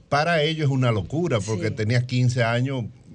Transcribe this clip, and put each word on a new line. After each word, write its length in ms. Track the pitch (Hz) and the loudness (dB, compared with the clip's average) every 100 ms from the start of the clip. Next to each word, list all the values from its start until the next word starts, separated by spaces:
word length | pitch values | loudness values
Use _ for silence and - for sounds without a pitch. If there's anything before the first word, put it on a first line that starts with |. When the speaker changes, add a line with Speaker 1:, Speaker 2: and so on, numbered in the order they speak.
| - | -2
Speaker 1:
Para 340 | 143 160 170 | 0 2 2
ellos 220 | 151 160 143 | 0 0 0
es 60 | |
una 200 | 135 127 | 2 2
locura, 480 | 110 85 143 175 117 | 0 -2 -2 0 0
porque 300 | 95 104 110 | -2 -2 -2
Speaker 2:
Sí. 60 | 104 | -2
Speaker 1:
tenías 280 | 107 123 | 0 0
quince 400 | 123 123 123 120 | 0 0 2 2
años 420 | 113 120 131 131 101 - - | 0 0 -2 -4 -6 -12 -20